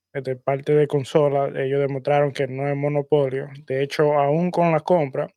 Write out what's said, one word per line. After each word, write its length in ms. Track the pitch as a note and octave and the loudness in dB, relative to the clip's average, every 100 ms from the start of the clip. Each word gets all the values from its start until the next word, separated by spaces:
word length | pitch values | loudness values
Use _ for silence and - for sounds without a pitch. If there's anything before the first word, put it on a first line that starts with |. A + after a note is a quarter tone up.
| _ | _
De 240 | C#3+ C3 B2+ | -8 -6 -6
parte 360 | - C#3 C#3 | -4 -2 2
de 140 | D3+ D3 | 2 2
consola, 640 | D3 B2+ D#3+ C#3+ C#3 C#3 C#3+ | 0 0 2 2 2 -2 -2
ellos 200 | C3+ C#3 | -2 0
demostraron 500 | C#3 C3+ B2+ C#3+ C#3+ | -2 -2 0 2 2
que 160 | B2 C3 | -2 -4
no 220 | C3 C#3 | -4 -4
es 60 | C#3+ | -2
monopolio. 720 | D3 D3 C#3+ D3+ C3+ C3+ C#3+ C#3 - | -2 -2 2 2 2 -2 -8 -12 -6
De 180 | C3 | -4
hecho, 340 | C#3 - D3+ D3 | -2 2 2 4
aún 320 | C#3 D#3 F3+ | 2 2 0
con 220 | E3+ E3+ | 2 2
la 80 | D#3 | 2
compra, 480 | - F3+ C#3+ C3+ D3+ | 2 2 0 -4 -6